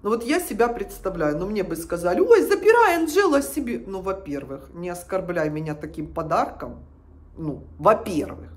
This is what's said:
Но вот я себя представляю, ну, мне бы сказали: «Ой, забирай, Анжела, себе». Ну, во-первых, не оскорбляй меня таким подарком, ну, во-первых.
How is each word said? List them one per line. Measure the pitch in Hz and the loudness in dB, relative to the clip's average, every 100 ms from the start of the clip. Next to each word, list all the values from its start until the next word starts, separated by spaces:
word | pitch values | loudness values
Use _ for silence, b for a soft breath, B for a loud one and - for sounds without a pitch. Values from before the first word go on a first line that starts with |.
Но | 202 | 0
вот | 226 | -2
я | 233 330 | 0 -2
себя | 349 202 240 | -2 2 2
представляю, | 240 202 - 196 175 151 151 | 2 -8 -6 -8 -2 -2 -2
ну, | 190 | -2
мне | 214 | -2
бы | 180 165 | -2 -4
сказали: | - 175 175 220 | -6 -2 0 2
«Ой, | 427 453 | 6 6
забирай, | 302 392 415 466 440 339 | 6 4 6 6 6 4
Анжела, | 320 302 403 277 | 2 4 4 4
себе». | 277 - 240 240 185 | 0 -4 -6 -6 -8
Ну, | 190 | -6
во-первых, | 185 190 - 143 135 135 - | -6 -6 -6 -10 -8 -14 -14
не | 170 180 | -10 -8
оскорбляй | 175 - 190 175 170 151 | -10 -4 -4 -2 -2 -2
меня | 151 156 151 | -2 -6 -8
таким | 156 - 156 | -10 -10 -8
подарком, | - 156 180 294 - 123 120 - - - - - - | -6 -2 0 0 -6 -12 -14 -18 -20 -20 -20 -20 -10
ну, | 160 131 - - | -8 -8 -12 0
во-первых. | 160 220 - 165 - - - | 2 2 0 -4 -4 -8 -16